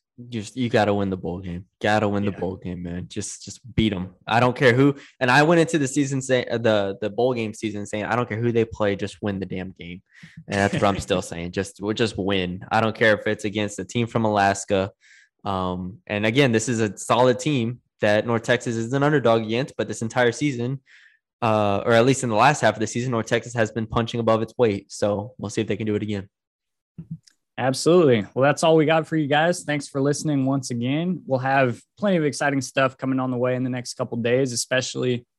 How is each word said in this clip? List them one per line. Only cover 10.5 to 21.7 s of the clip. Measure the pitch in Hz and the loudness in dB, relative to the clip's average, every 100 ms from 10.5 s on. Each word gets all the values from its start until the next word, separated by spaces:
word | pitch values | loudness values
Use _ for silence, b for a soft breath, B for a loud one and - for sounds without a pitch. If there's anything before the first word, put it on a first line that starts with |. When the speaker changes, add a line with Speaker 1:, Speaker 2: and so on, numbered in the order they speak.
| 101 | 0
Speaker 1:
that's | 101 | 2
what | - | 2
I'm | 104 95 | 2 0
still | - 92 | 0 -2
Speaker 2:
<laughs> | - | -2
Speaker 1:
saying. | 85 87 | -8 -6
Just, | 98 92 - | -4 -6 -6
we'll | 101 | -6
just | 107 113 - | -2 -2 -2
win. | 95 98 90 90 - | -2 0 -2 -6 -2
I | 110 | 0
don't | 110 104 | 0 2
care | 110 104 | 4 4
if | 110 | 0
it's | 107 | -4
against | 104 104 104 - | -4 -4 -4 -6
a | |
team | 107 120 113 | -6 -4 -2
from | 120 | 0
Alaska. | 110 104 98 98 - 98 95 - b b b _ | 2 4 4 2 0 0 0 -6 b b b _
Um, | 101 95 92 92 92 110 - | -6 -4 -4 -4 -8 -12 -6
and | 104 110 | -2 2
again, | 123 139 | 4 4
this | 113 131 | 2 0
is | 113 | 0
a | 107 - | -2 -4
solid | - 117 127 123 | 0 4 4 2
team | 151 139 113 123 _ _ | 0 -2 -2 -6 _ _
that | 107 107 113 | 2 2 2
North | 117 | -2
Texas | 123 120 123 | 0 -2 -2
is | 113 113 | -4 -4
an | 139 | 0
underdog | 143 151 120 113 | 2 2 4 2
against, | 107 113 147 - | 2 -2 -4 -6
but | 104 | -6
this | 107 | -6
entire | 113 127 120 | -4 2 2
season, | 113 147 120 120 135 b b b b _ _ | 2 -2 -2 -4 -6 b b b b _ _
uh, | 113 107 104 | 0 2 2